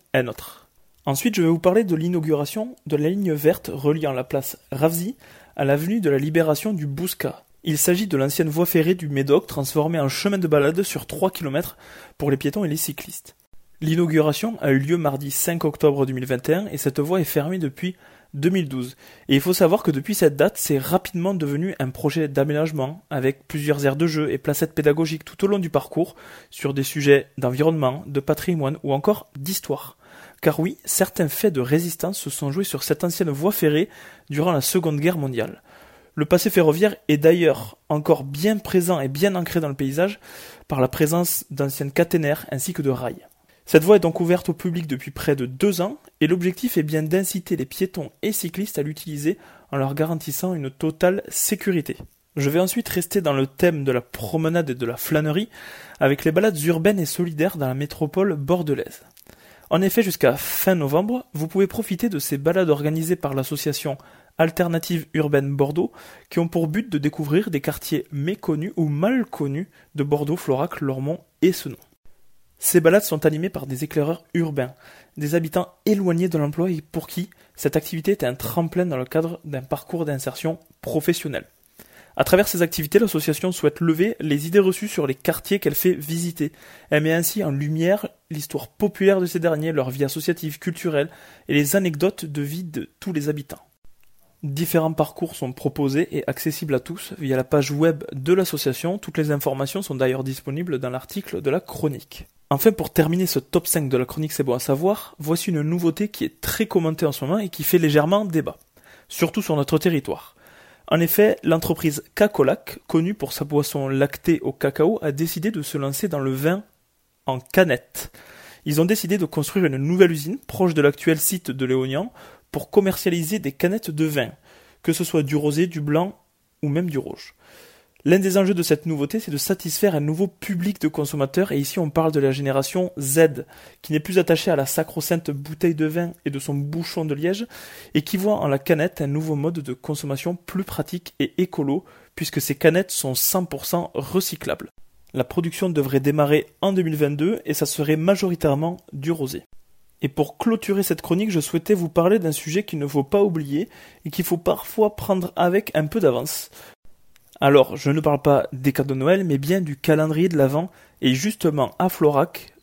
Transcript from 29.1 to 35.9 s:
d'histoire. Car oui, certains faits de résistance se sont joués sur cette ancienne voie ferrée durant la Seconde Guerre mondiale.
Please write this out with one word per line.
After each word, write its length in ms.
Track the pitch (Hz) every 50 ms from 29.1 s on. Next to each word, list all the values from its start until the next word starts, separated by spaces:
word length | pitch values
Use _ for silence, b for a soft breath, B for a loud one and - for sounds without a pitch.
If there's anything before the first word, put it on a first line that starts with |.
| 214 - - _ -
d'histoire. 600 | 139 139 170 190 - - - 139 139 - - - _ B B B B B B B B
Car 180 | - 165 147 -
oui, 200 | 160 196 277 - -
certains 440 | - - - 190 185 - - 175 143
faits 240 | - - - 208 160
de 80 | 135
résistance 580 | 123 127 147 165 170 170 165 - - - 202 -
se 120 | - 143
sont 200 | - - 147 139
joués 140 | 135 185 196
sur 180 | - - 135 -
cette 220 | - 151 - -
ancienne 260 | 175 165 - 196 156
voie 220 | 139 139 160 202 208
ferrée 360 | - 175 151 147 156 196 - B B B B B B B B
durant 220 | 143 147 160 180 170
la 100 | 139 131
Seconde 360 | - - 185 160 160 151 143
Guerre 200 | 147 175 180 160
mondiale. 440 | 139 135 127 117 107 - - - _ B B B B B